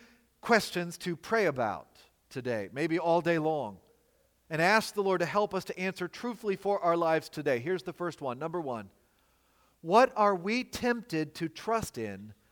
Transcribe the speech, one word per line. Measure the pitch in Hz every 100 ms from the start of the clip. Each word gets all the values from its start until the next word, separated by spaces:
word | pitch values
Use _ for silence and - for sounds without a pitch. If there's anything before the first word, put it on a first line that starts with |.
| - _ _ _
questions | - 226 - 180 175 -
to | 180 170
pray | - 226 185
about | 131 110 85 60 - - _ _
today, | 135 123 113 95
maybe | 123 160 165
all | 170 170
day | 165 165
long, | 156 156 113 95 _ _ _ _ _ _ -
and | 156
ask | 170 214 -
the | 208
Lord | 190 180
to | 165
help | 190 208
us | 185
to | - 180
answer | 185 180 175
truthfully | - 240 240 214 190
for | 196 202
our | 170 170
lives | 165 160 -
today. | - 147 123
Here's | 139 185
the | 180
first | 156 175 -
one. | 135 123
Number | 160 175
one, | 147 117 98 _ _ _ _ _ _ _ _ _
what | 165 208 262
are | 214 208
we | 190 185 240
tempted | 247 - 240 240 - 160 151 -
to | 165
trust | - - 226 - -
in | 107 98 107 - _